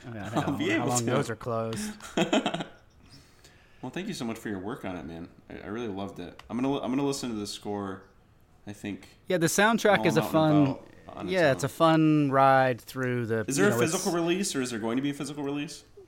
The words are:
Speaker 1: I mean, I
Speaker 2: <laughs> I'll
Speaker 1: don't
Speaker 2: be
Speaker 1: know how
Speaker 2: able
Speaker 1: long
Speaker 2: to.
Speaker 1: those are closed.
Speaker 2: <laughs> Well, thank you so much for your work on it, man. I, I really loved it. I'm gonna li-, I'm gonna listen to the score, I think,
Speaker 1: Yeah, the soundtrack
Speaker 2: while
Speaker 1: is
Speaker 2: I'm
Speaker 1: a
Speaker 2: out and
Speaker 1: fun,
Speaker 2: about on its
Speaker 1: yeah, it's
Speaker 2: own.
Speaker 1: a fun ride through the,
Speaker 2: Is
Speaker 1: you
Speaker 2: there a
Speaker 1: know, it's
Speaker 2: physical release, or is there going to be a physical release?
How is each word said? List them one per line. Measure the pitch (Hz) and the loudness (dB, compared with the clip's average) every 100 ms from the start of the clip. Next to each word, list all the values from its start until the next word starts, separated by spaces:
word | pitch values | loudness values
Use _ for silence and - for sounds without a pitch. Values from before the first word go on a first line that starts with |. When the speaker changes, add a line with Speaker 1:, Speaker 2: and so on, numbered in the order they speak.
| 127 | -14
Speaker 1:
I | |
mean, | 113 | -12
I | 98 | -6
Speaker 2:
<laughs> | 117 | -4
I'll | 143 | -4
Speaker 1:
don't | 139 | -2
Speaker 2:
be | 180 | -2
Speaker 1:
know | |
how | 330 | -2
Speaker 2:
able | 123 | 0
Speaker 1:
long | 123 | 0
Speaker 2:
to. | 117 | 0
Speaker 1:
those | 131 135 | 0 -2
are | 110 | -6
closed. | 127 113 113 113 107 - - - | -6 -4 -4 -6 -8 -12 -8 -4
Speaker 2:
<laughs> | 170 - - 170 - - _ _ - - - _ - - _ - | 0 0 -2 -4 -8 -16 _ _ -20 -20 -20 _ -20 -20 _ -16
Well, | 127 | -12
thank | 160 196 | -8 -8
you | |
so | 165 | -6
much | 120 110 | -6 -6
for | 120 | -6
your | 98 | -6
work | 95 139 101 | -6 -8 -8
on | 90 | -8
it, | 76 | -10
man. | 82 87 - - | -12 -14 -16 -16
I, | - - | -14 -8
I | |
really | 110 117 | -6 -6
loved | 95 98 - | -6 -8 -10
it. | 87 - - | -12 -14 -8
I'm | 113 | -2
gonna | 131 | 0
li-, | 143 | 0
I'm | - | -2
gonna | 135 143 | 0 0
listen | 139 127 | -2 -4
to | 107 | -6
the | 101 | -6
score, | - 107 104 98 95 - _ _ _ _ _ - | -8 -6 -6 -6 -8 -14 _ _ _ _ _ -16
I | |
think, | 104 101 92 - - - | -10 -8 -8 -12 -12 -4
Speaker 1:
Yeah, | 180 | 0
the | 165 | 2
soundtrack | - 208 233 214 190 | 4 4 4 4 4
Speaker 2:
while | 175 | 4
Speaker 1:
is | 151 | 2
Speaker 2:
I'm | |
Speaker 1:
a | - | 2
Speaker 2:
out | |
and | |
Speaker 1:
fun, | 160 156 151 | 4 6 6
Speaker 2:
about | 139 139 - - - - | 4 0 -10 -20 -16 -10
on | 170 | -2
its | |
Speaker 1:
yeah, | 185 156 | 2 4
it's | 135 135 | 2 -2
Speaker 2:
own. | |
Speaker 1:
a | |
fun | - 165 160 156 151 143 | 2 4 6 6 4 4
ride | 135 135 135 131 123 | 6 6 6 4 0
through | - 131 127 123 117 | -6 -6 -2 -2 0
the, | 113 107 | -2 0
Speaker 2:
Is | 143 | 2
Speaker 1:
you | 202 | 4
Speaker 2:
there | |
a | - | 4
Speaker 1:
know, | |
it's | 165 | 2
Speaker 2:
physical | 185 196 | 0 0
release, | 170 170 185 196 139 | 0 0 0 -2 -2
or | |
is | 123 | -4
there | 113 | -2
going | 113 123 | -2 -2
to | |
be | 143 | -2
a | |
physical | 143 139 147 | -4 -8 -8
release? | 147 147 151 - - - | -6 -4 -6 -10 -20 -20